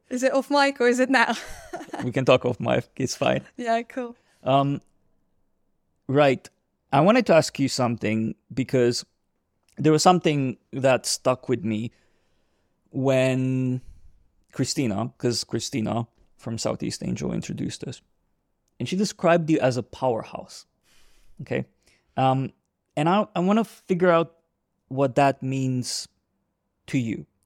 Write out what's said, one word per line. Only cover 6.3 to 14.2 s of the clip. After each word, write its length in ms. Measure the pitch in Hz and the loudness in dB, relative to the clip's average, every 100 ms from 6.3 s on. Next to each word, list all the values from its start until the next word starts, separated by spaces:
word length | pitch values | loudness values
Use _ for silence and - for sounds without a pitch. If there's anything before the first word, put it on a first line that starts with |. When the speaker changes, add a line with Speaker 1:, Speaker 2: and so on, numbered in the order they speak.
| 131 - _ _ _ _ | 2 -4 _ _ _ _
Speaker 2:
I 100 | 135 | 4
wanted 240 | 170 254 214 | 4 4 6
to 60 | 165 | 4
ask 240 | - - | 4 -2
you 80 | 135 | -2
something 680 | - 123 117 107 110 113 - _ | 0 -2 -2 -2 -2 -2 -6 _
because 520 | 120 123 131 120 120 - _ _ _ _ _ _ - | -6 -2 2 2 0 -8 _ _ _ _ _ _ -2
there 140 | 156 | 2
was 120 | 151 | 4
something 540 | 247 185 165 147 131 - _ | 6 4 2 0 -2 -6 _
that 320 | 135 131 123 - | -2 2 2 0
stuck 420 | - 131 127 - | -2 -2 -2 -2
with 140 | 123 | -4
me 280 | 101 107 113 - _ _ _ _ _ _ _ _ _ | -2 -4 -6 -12 _ _ _ _ _ _ _ _ _
when 920 | 135 131 131 131 131 131 131 127 127 - - - _ | -4 0 2 2 0 0 0 -2 -4 -8 -20 -20 _